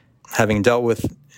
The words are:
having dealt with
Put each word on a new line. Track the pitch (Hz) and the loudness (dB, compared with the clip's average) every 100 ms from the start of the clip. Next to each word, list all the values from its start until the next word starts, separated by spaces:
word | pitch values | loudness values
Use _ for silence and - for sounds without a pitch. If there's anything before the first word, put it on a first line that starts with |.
| _ _ - | _ _ -8
having | - 110 107 | -2 0 2
dealt | 101 120 | 2 2
with | 120 110 - - _ | 0 -2 -4 -8 _